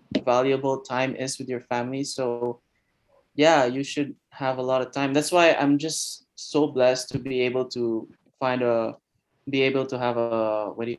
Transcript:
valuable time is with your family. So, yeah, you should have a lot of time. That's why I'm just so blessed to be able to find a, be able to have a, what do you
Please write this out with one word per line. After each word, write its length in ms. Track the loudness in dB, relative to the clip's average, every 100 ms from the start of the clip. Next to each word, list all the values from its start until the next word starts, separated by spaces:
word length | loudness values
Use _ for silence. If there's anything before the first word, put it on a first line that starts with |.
| _ -2 2
valuable 540 | 2 4 2 0 -2
time 340 | -2 -2 -2 -2
is 220 | -6 -6
with 100 | -6
your 140 | -8
family. 420 | -4 -4 -4 -6
So, 580 | -6 -4 -4 -2 -4 -6 _ _ _ _ _ _ _ 2
yeah, 300 | 4 6 4
you 180 | 0
should 320 | -4 -4 -6 -6 _
have 260 | -6 -4 -2
a 60 |
lot 180 | 0 0
of 100 | -2
time. 220 | -2 0
That's 180 | 0 2
why 220 | 4 6
I'm 240 | 6 4 2
just 480 | 0 -6 -8 -12 _
so 320 | -18 -4 0 0
blessed 420 | 4 4 2 -2
to 100 | -6
be 220 | -4 0
able 240 | 0 0 -2 -2
to 320 | -2 -2 -6 _ _ _
find 240 | -2 0
a, 320 | 2 0 -2 -6 _ _ _ _ -4
be 140 | 0
able 240 | 2 2 -2
to 140 | -2
have 180 | -2 0
a, 540 | 0 0 0 0 -4
what 120 | -6
do 60 |
you 60 | -6